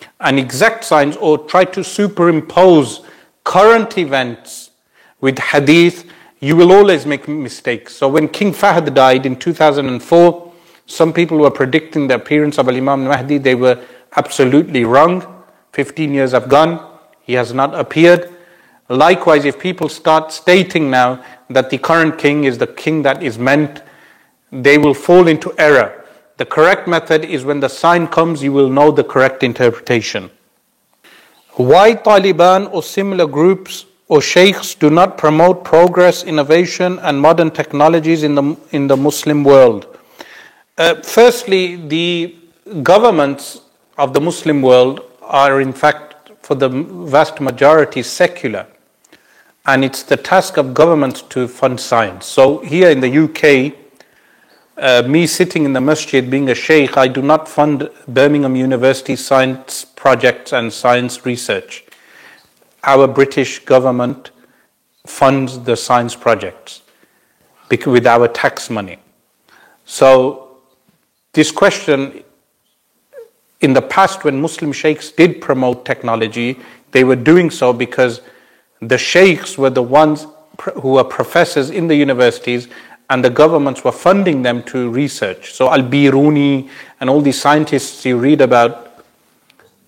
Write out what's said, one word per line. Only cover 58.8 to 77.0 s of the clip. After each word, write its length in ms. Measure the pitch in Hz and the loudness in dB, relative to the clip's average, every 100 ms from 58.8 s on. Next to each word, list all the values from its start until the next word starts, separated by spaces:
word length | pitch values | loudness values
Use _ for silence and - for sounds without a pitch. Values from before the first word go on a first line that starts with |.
| 131 135 - | 0 -2 -6
science 680 | 127 - 135 131 127 - - | -8 -2 0 0 -4 -12 -16
projects 720 | - - 139 123 127 - - | -16 -4 0 2 0 -2 -6
and 180 | 131 113 | -6 -6
science 540 | - 127 123 123 - 131 | -4 0 0 -2 -8 -8
research. 580 | 120 - 98 - - _ _ _ _ - _ _ _ _ _ | -8 -6 -8 -8 -20 _ _ _ _ -20 _ _ _ _ _
Our 220 | - 135 135 | 0 2 2
British 500 | 139 135 - 127 - | 2 -2 -2 -6 -6
government 720 | - 131 127 123 123 127 - _ _ _ _ _ _ _ | 0 2 2 -2 -4 -8 -16 _ _ _ _ _ _ _
funds 540 | - - 135 139 127 127 | -16 -2 0 0 -4 -8
the 180 | 120 117 | -6 -4
science 380 | - 123 120 | 0 -2 -2
projects 640 | - 123 107 95 - - - _ _ _ _ _ _ _ _ - | -4 -2 -2 -4 -16 -20 -20 _ _ _ _ _ _ _ _ -6
bec-, 160 | - | -4
with 220 | - 123 120 | 0 2 4
our 220 | 117 120 | 4 2
tax 420 | - 131 - - | 0 -6 -6 -10
money. 280 | 113 95 82 _ _ _ _ _ _ _ _ | -10 -10 -16 _ _ _ _ _ _ _ _
So 720 | _ - 135 131 127 - - _ _ _ _ _ _ _ _ | _ 2 4 4 2 -6 -18 _ _ _ _ _ _ _ _
this 180 | - 151 | -2 -2
question, 720 | - 196 196 - 139 135 131 _ _ _ _ _ _ _ _ _ - - _ _ - | 0 0 0 -4 -4 -4 -12 _ _ _ _ _ _ _ _ _ -20 -20 _ _ -4
in 140 | 143 | 0
the 80 | 131 | 0
past 420 | - - 190 - | 0 0 0 0
when 160 | 156 135 | -4 -4
Muslim 320 | 156 - 151 | -6 -6 -8
sheikhs 380 | 135 156 151 - | -4 -4 -4 -6
did 320 | - 170 - | 0 0 0
promote 420 | - 131 127 123 | -4 -2 -2 -4
technology, 760 | - 131 120 113 110 117 120 127 - - _ | -8 -8 -4 -4 -4 -6 -8 -8 -16 -20 _
they 120 | 131 | 0